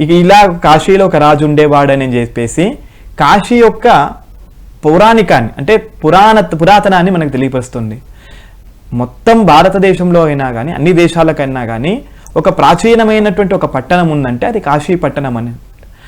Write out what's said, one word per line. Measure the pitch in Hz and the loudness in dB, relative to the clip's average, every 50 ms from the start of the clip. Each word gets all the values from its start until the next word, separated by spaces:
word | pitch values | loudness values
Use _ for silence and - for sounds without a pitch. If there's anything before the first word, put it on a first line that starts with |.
ఇక | 156 156 | -2 0
ఇలా | 175 175 175 190 202 208 208 | 2 2 4 4 4 4 4
కాశీలో | 190 170 170 - 151 156 156 - - 185 - 156 | 2 0 -2 0 2 2 2 2 2 2 2 2
ఒక | 135 160 | 0 2
రాజు | 147 147 151 151 139 151 | 2 2 2 2 2 0
ఉండేవాడని | 147 147 147 151 147 147 143 143 135 139 135 135 127 120 | 0 2 2 2 2 2 2 2 0 0 -2 -2 -4 -4
చెప్పేసి | 120 117 117 - 120 120 113 - 107 190 226 302 - - - - - - - - - | -4 -4 -4 -6 -6 -8 -4 -4 -4 -4 -4 -4 -8 -14 -20 -20 -20 -20 -16 -6 -2
కాశీ | 151 143 190 202 - - 240 | 2 2 2 2 0 0 2
యొక్క | 240 233 214 - - - 240 196 143 143 - - - - - - - - - - - - - - - - | 2 4 2 2 0 0 2 2 2 0 -2 -8 -14 -20 -20 -20 -20 -20 -20 -20 -20 -20 -20 -18 -4 -2
పౌరాణికాన్ని, | 151 160 180 208 226 226 226 190 - 165 131 113 104 - - | 0 2 4 4 4 4 2 2 2 0 0 0 -4 -8 -8
అంటే | 139 208 220 | -2 0 0
పురాణ-, | 208 220 - - - - 156 170 190 208 220 220 214 185 - 165 | 0 -2 -6 -12 -4 -2 2 2 4 4 4 4 2 0 -2 -2
పురాతనాన్ని | 151 175 190 208 208 196 196 190 175 175 196 | 0 2 4 4 4 4 2 0 2 0 0
మనకు | 180 170 156 139 | 0 -2 -2 -4
తెలియపరుస్తుంది. | 131 127 135 131 135 127 120 - - 120 110 110 107 135 - - - - - - - - - - - - - - - - - - | -4 -4 -4 -4 -4 -6 -8 -8 -10 -10 -10 -10 -10 -14 -16 -20 -20 -20 -20 -20 -20 -20 -20 -20 -20 -20 -20 -20 -20 -20 -16 -10
మొత్తం | 123 120 123 123 - - - 233 226 226 208 | -6 -6 -6 -8 -10 -4 -2 0 0 2 2
భారతదేశంలో | 170 147 156 175 190 190 190 190 190 180 151 180 180 175 170 165 | 4 4 4 4 2 0 0 0 0 0 0 -2 0 2 2 2
అయినా | 151 143 139 135 127 | 0 -2 -4 -6 -6
కానీ, | 120 113 123 165 | -6 -8 -8 -8
అన్ని | - - 143 175 | -6 -2 0 0
దేశాలకైనా | 180 165 175 160 - 170 160 160 151 151 139 135 131 127 120 | 2 2 2 0 0 0 0 0 -2 -4 -6 -6 -6 -8 -8
కానీ | 113 113 113 135 170 220 285 - - - - - - - | -8 -8 -6 -6 -6 -6 -6 -10 -16 -20 -20 -20 -8 -6
ఒక | 165 151 190 - - | -2 -2 -2 0 2
ప్రాచీనమైనటువంటి | 139 147 170 170 - 226 233 226 220 214 214 214 208 208 175 208 202 175 196 | 2 2 2 2 2 2 2 2 2 2 0 0 0 0 -2 -2 -2 -2 -2
ఒక | - - | -4 -4
పట్టణం | - - 131 123 - 180 180 170 160 | -4 -6 -8 -4 -2 -2 0 0 -2
ఉందంటే | 151 147 135 123 123 120 - | -2 -4 -4 -4 -4 -4 -4
అది | 226 226 202 | -4 -4 -4
కాశీ | - 143 147 147 143 - 175 | -4 -2 -4 -2 -2 -4 -4
పట్టణం | 170 160 139 - 143 139 131 120 | -4 -4 -6 -6 -6 -6 -6 -6
అని. | 113 120 120 120 - - - - - - - - - - | -8 -8 -10 -12 -14 -18 -20 -20 -20 -20 -20 -20 -20 -20